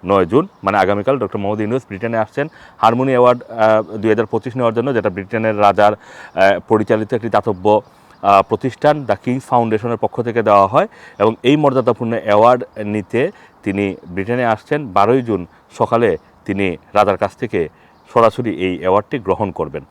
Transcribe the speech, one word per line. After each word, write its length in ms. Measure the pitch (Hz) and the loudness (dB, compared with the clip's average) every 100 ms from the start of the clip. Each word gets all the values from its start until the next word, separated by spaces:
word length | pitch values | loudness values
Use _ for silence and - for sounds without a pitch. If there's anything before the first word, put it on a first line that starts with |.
নয় 220 | 87 98 87 | 0 0 2
জুন, 220 | 110 190 _ | 0 -2 _
মানে 140 | 98 101 | -2 0
আগামীকাল 400 | 95 101 104 135 | 2 0 -2 -2
ডক্টর 200 | 104 110 | -2 -6
মোহাম্মদ 220 | 101 107 | -6 -4
ইউনূস 220 | 107 123 - | -4 -6 -8
ব্রিটেনে 300 | 98 117 117 | -10 -6 -4
আসছেন 280 | 107 - 151 - - _ | -4 -6 -8 -10 -20 _
হারমোনি 340 | 113 120 131 | 2 2 0
অ্যাওয়ার্ড, 280 | 131 123 123 | 4 4 2
আহ, 540 | - 113 110 110 107 107 | -2 0 2 2 0 -4
দুই 120 | 104 | 0
হাজার 180 | 107 113 | 0 0
পঁচিশ 300 | 117 131 120 | -4 -6 -4
নেওয়ার 180 | 120 | -2
জন্য, 200 | 113 123 | -2 -2
যেটা 160 | 123 104 | -2 -2
ব্রিটেনের 480 | 95 95 117 113 107 | -4 -8 -4 -2 2
রাজার, 340 | 104 98 104 | 2 4 2
আহ, 680 | 104 - - - - 95 95 - | 2 -8 -20 -14 2 2 2 0
পরিচালিত 460 | 110 107 110 107 | 0 2 -2 0
একটি 140 | 123 113 | -6 -2
দাতব্য, 540 | 107 110 92 95 107 - _ _ _ | -2 -2 -4 2 0 0 _ _ _
আহ, 200 | 98 101 | 4 4
প্রতিষ্ঠান 640 | 95 107 135 - 147 151 | 4 -2 -6 -2 0 0
দ্য 120 | 127 101 | -2 -6
কিংস 200 | - 127 | -4 -6
ফাউন্ডেশনের 520 | - 123 113 110 117 117 | -2 -2 0 -2 -4 -4
পক্ষ 260 | 107 - | -4 -4
থেকে 200 | 117 113 | -4 -2
দেওয়া 240 | 110 101 98 | 4 4 4
হয় 220 | 131 202 - - - | 2 -2 -6 -20 -2
এবং 160 | 104 113 | -2 0
এই 140 | 120 147 | 0 2
মর্যাদাপূর্ণ 560 | 151 131 123 113 117 117 | 2 0 -2 -2 -4 -6
অ্যাওয়ার্ড 400 | 107 104 113 123 - - | 0 4 6 4 -2 -12
নিতে 460 | 104 107 101 117 - - - _ | -6 -6 -4 -4 -4 -6 -20 _
তিনি 340 | - 98 101 92 82 | -6 -2 -2 -4 -12
ব্রিটেনে 360 | 87 98 123 | -10 -6 -2
আসছেন। 420 | 120 107 - 147 139 | 0 -2 -2 -6 -4
বারোই 360 | 92 101 131 | 0 2 2
জুন 240 | 120 101 85 _ _ - | 0 -4 -6 _ _ -4
সকালে 380 | 113 117 117 92 _ _ | -2 2 0 -2 _ _
তিনি 320 | - 98 98 80 _ | -10 -4 -4 -6 _
রাজার 220 | 104 104 92 | 0 2 0
কাছ 200 | 98 - | -2 -6
থেকে 320 | 120 101 80 _ _ _ _ | -6 -4 -6 _ _ _ _
সরাসরি 380 | - 117 - 117 | 2 2 2 -6
এই 280 | 76 92 87 | -4 -4 -4
অ্যাওয়ার্ডটি 400 | 87 95 107 143 | 0 0 -2 -8
গ্রহণ 320 | 95 92 104 | -4 -4 -4
করবেন। 320 | 82 78 73 69 | -6 -8 -8 -16